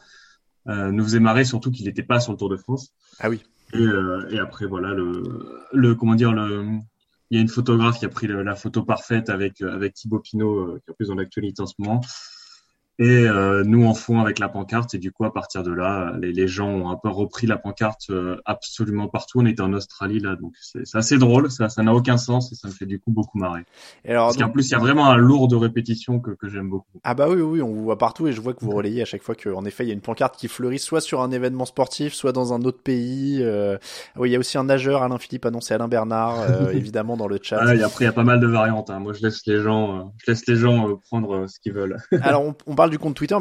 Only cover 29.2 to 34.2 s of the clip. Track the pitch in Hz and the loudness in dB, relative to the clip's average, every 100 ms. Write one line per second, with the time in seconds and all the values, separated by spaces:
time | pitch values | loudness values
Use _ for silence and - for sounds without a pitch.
29.2 | - 113 104 95 101 - 120 104 - 110 | -10 -8 -6 -6 -6 -6 -6 -6 -6 -2
30.2 | 131 - 117 - 123 135 - 160 156 139 | -2 -2 -12 -6 -6 -4 -4 -4 -2 -4
31.2 | 127 127 127 127 127 - 127 - 147 - | -2 -2 -4 -4 -6 -2 -2 -2 -6 -2
32.2 | 135 127 123 120 127 127 - 123 123 131 | -2 0 -2 0 -2 -4 -2 -2 -2 -4
33.2 | 139 139 117 104 101 98 - - - - | -2 0 0 0 -2 -2 -8 -18 -12 -2